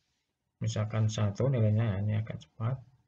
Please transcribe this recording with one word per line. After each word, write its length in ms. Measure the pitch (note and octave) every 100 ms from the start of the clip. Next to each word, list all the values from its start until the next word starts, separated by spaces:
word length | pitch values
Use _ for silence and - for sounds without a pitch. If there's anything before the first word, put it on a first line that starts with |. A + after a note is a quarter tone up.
| _ _ _ _ _ -
misalkan 480 | A2+ G#2+ G#2+ A2 G#2+
satu 400 | A2+ G#2 G2 C3
nilainya 480 | B2+ G#2+ G#2+ A#2 F#2+
ya, 20 |
ini 120 | G#2 G#2+
agak 240 | A2 -
cepat, 400 | - - A2+ C3+ - _